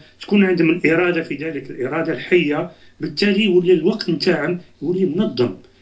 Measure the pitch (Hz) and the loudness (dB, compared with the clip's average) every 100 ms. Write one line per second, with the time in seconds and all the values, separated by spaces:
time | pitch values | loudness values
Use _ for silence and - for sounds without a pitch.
0 | - - - 202 185 175 160 175 147 165 | -16 -16 0 2 4 4 2 2 2 2
1 | 180 170 - 139 160 143 - - 127 160 | 2 -2 -4 -6 -8 -8 -10 -8 -6 -4
2 | 151 123 - 180 147 147 175 - - - | -4 -6 0 2 2 -2 -4 -10 -20 -12
3 | 147 147 202 196 220 175 175 170 165 226 | -10 -2 0 2 4 2 4 4 4 -2
4 | - 156 190 156 147 175 - - 143 185 | -2 -2 0 0 -2 -6 -8 -10 -4 0
5 | 175 165 220 - 117 95 - _ | 0 0 -2 0 -2 -2 -16 _